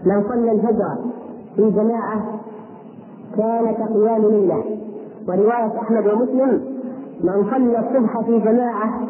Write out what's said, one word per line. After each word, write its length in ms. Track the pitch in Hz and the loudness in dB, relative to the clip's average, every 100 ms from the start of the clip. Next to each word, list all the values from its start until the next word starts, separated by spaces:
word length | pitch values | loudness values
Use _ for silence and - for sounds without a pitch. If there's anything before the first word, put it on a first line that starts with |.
| 175 | 2
من 160 | 202 208 | 2 0
صلى 240 | 247 226 | 0 2
الفجر 360 | 214 226 208 190 - 233 - - - - - | 2 2 0 0 -4 -8 -10 -14 -16 -10 2
في 140 | 214 | 2
جماعة 520 | 196 220 233 220 220 - 214 - - - - - - - - - - | 4 2 0 -4 -6 -6 -10 -12 -16 -18 -20 -20 -20 -20 -20 -8 -2
كان 380 | 220 233 226 | 0 2 0
كقيام 480 | 220 214 202 214 226 | 0 0 2 2 4
ليلة. 420 | 214 214 185 156 - - - - - - - | 4 4 2 0 -4 -8 -10 -14 -14 -12 -4
ورواية 500 | 185 214 240 220 214 | 2 2 2 0 -4
أحمد 240 | 220 226 202 | 0 2 2
ومسلم: 540 | 214 254 254 269 202 - - - - - - | 2 2 2 2 2 -2 -10 -10 -12 -14 -4
"من 260 | 170 196 202 | 0 2 0
صلى 280 | - 247 233 | 2 2 2
الصبح 420 | 220 262 220 233 226 | 2 2 2 0 0
في 120 | 233 | 2
جماعة 600 | 208 233 247 220 214 233 233 | 4 2 2 -2 -4 -4 -6